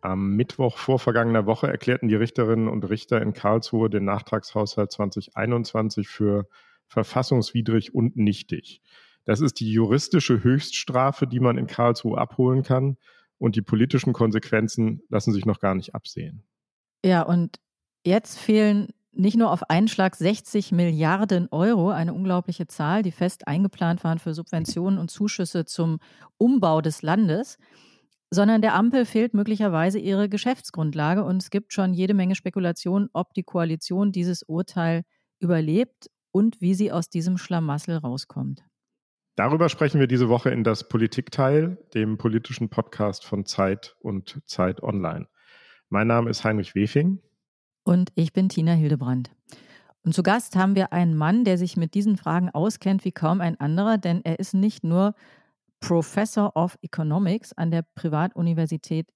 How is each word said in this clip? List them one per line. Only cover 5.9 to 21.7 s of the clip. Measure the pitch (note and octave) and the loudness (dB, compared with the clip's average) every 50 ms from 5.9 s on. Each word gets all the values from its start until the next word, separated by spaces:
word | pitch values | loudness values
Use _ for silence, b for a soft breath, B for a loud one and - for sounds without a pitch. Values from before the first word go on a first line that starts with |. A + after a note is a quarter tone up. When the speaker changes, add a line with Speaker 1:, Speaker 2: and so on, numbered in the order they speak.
| - - G2+ - | -2 -4 -6 -6
Speaker 1:
für | - - G#2+ G#2 G2+ G2+ G2+ - b b b b b b b b | -4 0 0 2 2 0 -2 -4 b b b b b b b b
verfassungswidrig | - A2+ G#2+ - - C3 C3 - C#3 B2 G#2 - - A#2+ A2 A2 A2+ A2+ G#2 - - | -4 -4 -4 -2 -2 -4 0 2 2 0 0 0 -2 -4 -2 2 0 0 0 0 -2
und | B2+ A2+ A#2+ - B2 | 0 0 0 0 2
nichtig. | G#2+ G#2 G2 - - - F2 D#2 - - - _ b b b b b b b b b | 0 0 0 -2 -6 -10 -10 -10 -10 -14 -20 _ b b b b b b b b b
Das | - G#2+ G#2+ | -2 0 0
ist | D#3 D3 - - | 0 -2 -2 -2
die | A#2 A2 | -4 0
juristische | G#2+ A2+ A2+ G2+ A2+ C#3+ - - - D#3+ - - B2+ A2 - | 2 2 4 4 2 0 0 2 0 0 2 4 0 4 4
Höchststrafe, | A#2+ B2+ C#3 D3 - - - - - C3 B2+ B2+ C#3 C#3 - - | 4 2 2 0 -4 -8 -8 -8 -2 0 0 0 0 0 -2 -4
die | A#2+ B2 B2 | -2 0 0
man | B2+ B2 A#2+ C3 | 2 2 2 0
in | B2+ A#2+ | -4 -6
Karlsruhe | - - A#2+ A#2+ A#2 - - A#2 - - | -2 0 2 2 2 0 -2 -4 -2 -2
abholen | A#2+ B2 - - B2+ B2 B2+ C3+ C3 | -2 -4 0 0 2 2 2 2 0
kann. | - C3 B2+ C3+ C#3 C3+ b b b b b b b b _ | 0 0 0 0 0 -4 b b b b b b b b _
Und | - A#2 G2+ | -2 0 0
die | A2 | 0
politischen | G2+ - - G#2+ A2+ - - C3 - C3+ | -2 0 2 2 2 2 2 0 0 0
Konsequenzen | A#2+ - A#2+ A2+ G#2 A2 - - - A2 A2 A2 - - A2+ A2 A2 - - _ | 0 2 0 2 2 0 -2 0 0 0 0 0 0 0 0 0 0 -4 -10 _
lassen | - G2+ - - | -4 -2 0 0
sich | G#2+ G2+ F#2+ | 0 0 0
noch | A2+ G2+ - | 0 -2 0
gar | - G2 F#2+ | 0 0 0
nicht | F#2+ F#2 - - | 0 -4 -6 -12
absehen. | - _ - - F2 E2+ D#2 - G#2+ _ _ _ _ _ _ _ _ _ _ _ _ - | -14 _ -12 -12 -12 -12 -12 -12 -16 _ _ _ _ _ _ _ _ _ _ _ _ 2
Speaker 2:
Ja, | F#3 F#3 E3+ | 2 4 4
und | D#3+ - F3 F3 E3+ - - - _ _ _ _ _ _ _ _ _ | 2 2 0 0 0 -2 -6 -16 _ _ _ _ _ _ _ _ _
jetzt | F3 F3+ A3 A3+ - - - | 2 2 2 0 -2 -16 -12
fehlen | - - G#3+ G#3+ G#3+ G#3 G#3 G3+ G3+ - - _ _ _ _ | 0 2 4 4 4 4 2 2 -2 -4 -10 _ _ _ _
nicht | - F#3 G3+ G#3 A3+ | 0 0 2 4 4
nur | A#3 G#3 | 2 2
auf | D3+ - - - | 2 -2 0 0
einen | D#3 E3+ G#3 A3+ | 2 4 4 2
Schlag | - - F#3+ F#3 - - | 2 2 0 0 0 0
sechzig | D#3+ F3+ G#3+ - - - - G#3 G3 - F#3+ | 0 0 0 0 -6 -4 -4 -4 -2 0 0
Milliarden | F3 F3 E3+ D#3+ D3+ D#3+ D#3 F3 G3 G#3 G3+ G3 F3+ F3 - | 2 2 2 2 2 2 2 2 2 0 0 0 0 0 -2
Euro, | - D3+ F3 G#3+ | -2 0 2 2